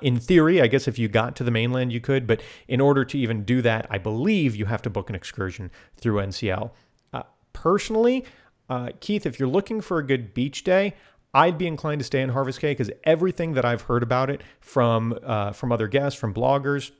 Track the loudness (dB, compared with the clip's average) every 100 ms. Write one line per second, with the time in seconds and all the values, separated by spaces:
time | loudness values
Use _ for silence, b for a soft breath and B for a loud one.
0 | 0 0 4 6 6 4 4 2 0 -2
1 | 0 0 0 -2 -2 0 0 0 -2 -4
2 | 0 -2 2 -2 B B -4 2 4 4
3 | 2 -2 -2 -2 0 2 2 0 -2 -6
4 | -4 -2 0 2 2 0 -2 -2 -4 -6
5 | -6 -8 -10 -6 -6 -6 -12 b b -4
6 | 0 0 -2 -4 -4 -2 -6 b b b
7 | _ -12 -12 _ _ -4 0 0 0 2
8 | 2 2 -4 B B _ _ -6 -6 -10
9 | -4 -2 -2 -2 0 0 -2 -6 -4 -4
10 | 0 -2 -2 -2 -4 -2 0 2 2 -4
11 | b b _ 4 4 4 -4 -4 -4 -4
12 | -2 0 0 0 -2 -2 -4 -2 -4 -2
13 | 2 2 2 -2 -2 0 0 -2 0 0
14 | 2 0 0 -4 B B -4 2 4 2
15 | 0 -4 -4 -2 -2 -4 -2 -2 0 0
16 | 0 -2 -4 0 2 2 0 -4 -6 -16